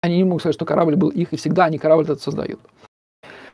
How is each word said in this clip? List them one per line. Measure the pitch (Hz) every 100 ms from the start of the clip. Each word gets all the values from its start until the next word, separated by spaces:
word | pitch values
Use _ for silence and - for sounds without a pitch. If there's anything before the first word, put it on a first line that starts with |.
Они | 175 170
не |
могут | 185 170
сказать, | 170
что | 147
корабль | 165 151 165 147
был | 156
их, | - 170
и | 156
всегда | 156 165
они | 170 156
корабль | 156 160
этот | 151 143
создают. | - - - - _ _ - _ _ _ - - -